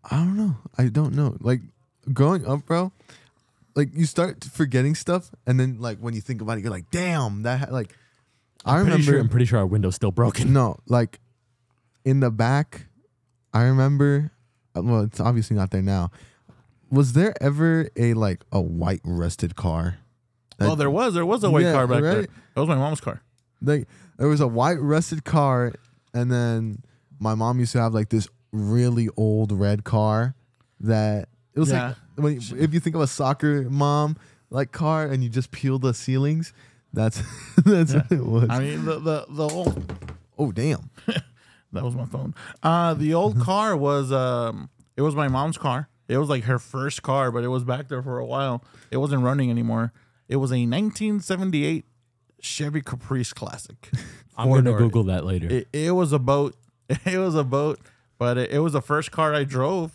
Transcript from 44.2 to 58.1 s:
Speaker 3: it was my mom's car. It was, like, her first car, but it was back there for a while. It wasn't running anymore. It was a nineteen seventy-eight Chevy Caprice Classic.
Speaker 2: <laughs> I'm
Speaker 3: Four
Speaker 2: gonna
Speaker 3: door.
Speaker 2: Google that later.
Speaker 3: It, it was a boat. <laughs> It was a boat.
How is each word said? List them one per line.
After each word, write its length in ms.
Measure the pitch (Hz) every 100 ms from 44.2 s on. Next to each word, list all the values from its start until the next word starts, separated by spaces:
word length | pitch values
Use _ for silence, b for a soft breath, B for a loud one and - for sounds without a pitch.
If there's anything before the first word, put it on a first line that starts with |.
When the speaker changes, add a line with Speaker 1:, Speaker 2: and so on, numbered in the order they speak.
| 127 120 117 107 - _ _
Speaker 3:
it 60 | -
was 140 | 147
my 140 | 147 143
mom's 280 | 131 151 160
car. 320 | 147 127 147 _ _
It 120 | 127
was, 100 | 147
like, 160 | 135
her 140 | 113 123
first 440 | - 131 135 -
car, 280 | - 135 131
but 120 | 120
it 40 | 120
was 160 | 127
back 240 | 123 127 135
there 140 | 135
for 160 | 131 123
a 80 | 120
while. 360 | 131 139 120 b b b
It 80 | 131
wasn't 240 | 139 139
running 280 | 123 139 127
anymore. 400 | 117 113 113 117 b b b b
It 80 | 135
was 160 | 135
a 140 | 127 120
nineteen 540 | 131 214 - 214 208
seventy-eight 680 | - 185 190 160 147 160 - _ _ _ _ _
Chevy 420 | - - 147 151
Caprice 500 | 131 123 - 127 120
Classic. 560 | - - - - - - B B
Speaker 2:
<laughs> 220 | B _ -
I'm 120 | 123
Speaker 3:
Four 80 | 135
Speaker 2:
gonna 120 | 123
Speaker 3:
door. 60 | 107
Speaker 2:
Google 240 | 117 113
that 200 | 95 92
later. 220 | 82 92 85
Speaker 3:
It, 180 | 123 -
it 220 | 147 156
was 180 | 180 170
a 60 | 143
boat. 360 | 123 139 143 - _ _ _
<laughs> 180 | - -
It 100 | 185
was 160 | 190
a 100 | 156
boat. 360 | 135 135 151 - b b b